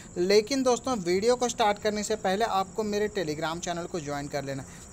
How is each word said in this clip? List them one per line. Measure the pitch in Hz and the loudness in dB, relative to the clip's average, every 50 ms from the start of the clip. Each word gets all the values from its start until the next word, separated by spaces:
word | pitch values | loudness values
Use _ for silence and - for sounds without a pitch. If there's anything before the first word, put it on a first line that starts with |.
| - - - 175 175 | -18 -10 -2 0 2
लेकिन | 190 202 214 214 - 277 269 254 | 6 6 6 6 4 0 2 4
दोस्तों, | 254 240 233 - 269 254 214 | 4 2 2 2 -2 -2 0
वीडियो | 170 175 180 196 202 240 247 | 0 2 2 4 4 4 4
को | 240 247 233 | 4 2 -2
स्टार्ट | 240 - 233 208 208 202 | 2 2 2 2 2 2
करने | - 214 208 214 208 | 0 0 0 0 -2
से | - 220 214 | -2 -2 0
पहले | - 190 185 202 233 | 0 0 2 2 0
आपको | 214 190 190 190 190 - - 220 | 2 2 0 -2 -2 -4 -4 -2
मेरे | 208 208 208 208 208 | -2 0 0 0 0
Telegram | 208 208 170 151 151 151 165 156 165 170 | 0 -2 -2 -2 -2 -2 -2 -4 -4 -4
चैनल | 175 180 170 170 175 | -4 -6 -6 -6 -6
को | 170 - 175 | -6 -6 -6
ज्वाइन | 147 143 143 143 143 143 | -6 -4 -6 -6 -6 -4
कर | - 143 139 | -6 -6 -4
लेना। | 135 139 135 127 - - - - - | -4 -6 -8 -8 -12 -16 -18 -18 -8